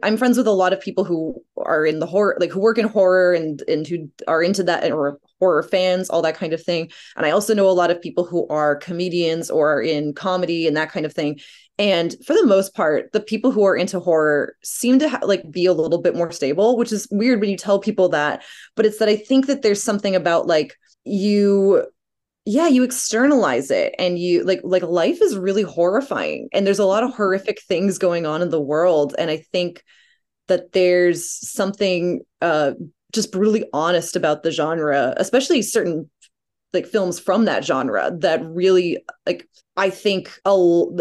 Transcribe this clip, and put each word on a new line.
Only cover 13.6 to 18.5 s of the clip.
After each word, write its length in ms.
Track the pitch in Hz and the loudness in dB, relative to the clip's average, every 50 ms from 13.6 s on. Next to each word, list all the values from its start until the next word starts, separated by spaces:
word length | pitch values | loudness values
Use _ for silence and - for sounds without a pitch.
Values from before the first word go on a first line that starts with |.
| 202 | 2
are 100 | 196 185 | 2 2
into 220 | 131 180 214 - 185 | 2 0 -2 -4 -4
horror 560 | 175 180 165 160 156 151 147 143 - - - _ - | -2 0 2 2 2 2 2 0 0 -4 -8 _ -14
seem 380 | - - - - 240 254 262 | -12 -10 -4 0 2 4 4
to 80 | 302 311 | 4 2
ha-, 120 | 233 - - | 0 -2 0
like, 280 | - 196 185 - 160 | 0 0 0 -2 -6
be 160 | 143 180 175 | -4 0 2
a 60 | 185 175 | 2 2
little 280 | 156 160 160 165 170 | 2 0 0 0 0
bit 140 | 170 175 - | 0 0 0
more 160 | 156 170 165 | 0 -2 -4
stable, 460 | 165 - 147 131 139 175 202 226 254 | -4 -4 -4 -2 0 2 2 2 2
which 160 | 226 240 226 214 | 2 0 -2 -4
is 160 | 202 - - | -6 -6 -4
weird 300 | 208 202 220 254 254 208 | -2 0 2 2 2 2
when 100 | 208 202 | 0 0
you 60 | 196 | -2
tell 240 | 175 - 202 202 196 | -2 -2 0 0 0
people 280 | - 220 214 - 185 170 | 0 0 0 2 2 2
that. 340 | 156 151 147 147 - - - - | 2 0 0 -2 -2 -6 -8 -14